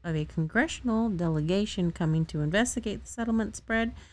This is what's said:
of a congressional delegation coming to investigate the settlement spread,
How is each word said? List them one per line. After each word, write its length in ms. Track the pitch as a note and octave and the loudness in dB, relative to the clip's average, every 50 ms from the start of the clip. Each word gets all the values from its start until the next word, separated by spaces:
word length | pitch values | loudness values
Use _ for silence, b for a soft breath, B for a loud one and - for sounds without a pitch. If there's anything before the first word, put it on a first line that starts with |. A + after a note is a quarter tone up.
| - | -6
of 100 | F3 D#3+ | -2 -2
a 120 | D#3 D3+ | 0 -2
congressional 800 | D3+ - - D#3+ D#3 - A3+ C#4+ E4 - - - B3 A3 A3 A3+ A#3 | -2 -2 -2 -2 0 2 2 2 2 0 -4 -2 0 2 2 2 2
delegation 800 | G3 E3 F3 E3 D#3 D#3 D3+ D#3+ F3+ G3 G#3 G#3+ - - F3+ E3+ | 0 0 0 2 2 2 2 2 2 2 2 0 0 0 0 0
coming 360 | E3 - E3+ D#3 D#3 D#3+ D#3+ | 0 0 0 2 2 2 0
to 160 | - - D#3 D3+ | 0 -2 -2 0
investigate 600 | D3+ E3 G#3 A#3+ B3 - B3 A3 A3 G3 - - | 2 2 2 2 2 0 -4 -4 -6 -6 -8 -10
the 80 | - | -12
settlement 460 | - - A#3 A#3 A3+ A3 G#3+ G#3+ G#3+ | -8 -6 -2 0 2 0 0 -2 -4
spread, 360 | - - - A3+ A3+ A3+ A#3 A#3+ b b b | -10 -6 -2 0 0 0 -2 -4 b b b